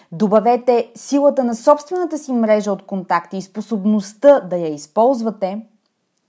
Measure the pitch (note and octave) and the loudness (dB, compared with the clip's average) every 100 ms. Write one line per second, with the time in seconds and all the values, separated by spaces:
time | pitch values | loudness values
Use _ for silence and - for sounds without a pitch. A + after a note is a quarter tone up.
0 | _ E3 G3+ G#3+ G#3 B3 B3 A#3+ A3+ - | _ -4 2 2 2 0 2 0 -2 -10
1 | - C#4+ C#4+ C4+ B3 A#3 - D4 - F4+ | -4 0 2 2 -2 0 2 2 0 -6
2 | F4 D#4 D4+ B3 A3 G#3+ G#3 G3 - G3 | -4 -6 -4 -2 2 0 0 -6 -6 -10
3 | F3+ F3 - F#3+ F#3 G#3+ G#3 A3 F#3+ G#3+ | -2 -4 -2 -10 -10 -12 -6 -4 0 0
4 | G3 - C#4+ C#4 F3+ F3+ E3 D3 - - | -2 2 4 4 2 -4 -4 -6 -6 0
5 | A#3 C4+ A3+ G3 F#3 G#3 A3+ _ _ _ | 2 2 -4 -4 -6 -6 -12 _ _ _
6 | _ _ | _ _